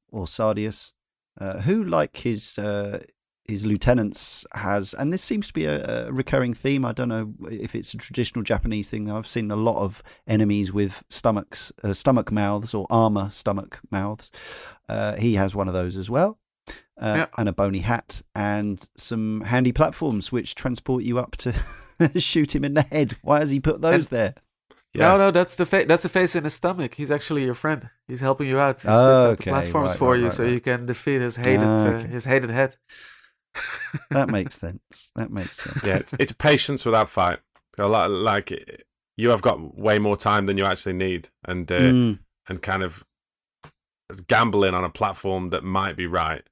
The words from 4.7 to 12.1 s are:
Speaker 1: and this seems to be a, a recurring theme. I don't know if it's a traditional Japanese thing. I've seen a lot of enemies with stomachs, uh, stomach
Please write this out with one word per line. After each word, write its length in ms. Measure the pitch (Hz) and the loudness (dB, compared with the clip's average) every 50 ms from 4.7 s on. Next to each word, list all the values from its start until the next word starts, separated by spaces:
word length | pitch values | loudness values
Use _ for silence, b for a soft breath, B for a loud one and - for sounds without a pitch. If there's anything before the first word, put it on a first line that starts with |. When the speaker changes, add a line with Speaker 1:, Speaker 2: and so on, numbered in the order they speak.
| 101 104 95 - - | 0 0 -2 -4 -6
Speaker 1:
and 200 | - - 151 175 | -4 -4 -4 -2
this 100 | 190 - | -2 -2
seems 240 | - 226 208 202 - | -2 -2 -2 -4 -4
to 60 | - | -4
be 100 | 160 156 | -4 -2
a, 420 | 151 147 147 - - 113 117 113 113 | -2 -2 -4 -4 -4 -4 -6 -6 -4
a 40 | |
recurring 420 | 135 131 131 - - 135 127 120 117 | -4 -4 -2 0 0 0 0 0 -4
theme. 300 | - - 139 139 135 131 | -4 -2 0 0 0 0
I 80 | 120 | -2
don't 160 | 110 - 127 120 | -2 -2 -4 -2
know 260 | 110 113 110 107 - - 92 - | -2 -4 -4 -6 -10 -14 -14 -12
if 240 | 113 104 101 117 - | -10 -10 -10 -8 -8
it's 200 | 110 - - - | -8 -8 -8 -10
a 40 | 110 | -10
traditional 460 | - - - - 120 - - 123 104 | -12 -8 -4 -2 -2 -2 -2 -4 -2
Japanese 460 | - 117 - - 117 110 104 101 - | 0 0 0 0 0 -2 -2 -4 -4
thing. 200 | - 110 104 104 | -6 -6 -6 -4
I've 160 | 104 110 110 | -6 -6 -6
seen 240 | - - 123 110 104 | -4 -4 -4 -2 -2
a 60 | 104 | -2
lot 220 | 107 110 117 - - | 0 0 0 0 0
of 260 | 101 95 101 - b b b b b - | -2 -2 -4 -8 b b b b b 0
enemies 460 | 113 107 107 104 101 104 101 92 98 | 2 2 4 4 2 2 0 0 0
with 280 | 104 101 98 95 - - _ | 0 0 0 -2 -8 -12 _
stomachs, 640 | - - - 120 107 101 95 - - - - - - - | -10 -2 0 0 0 0 -2 -6 -10 -10 -10 -10 -12 -6
uh, 120 | - 104 98 | -4 -4 -2
stomach 360 | - - 143 | 0 2 2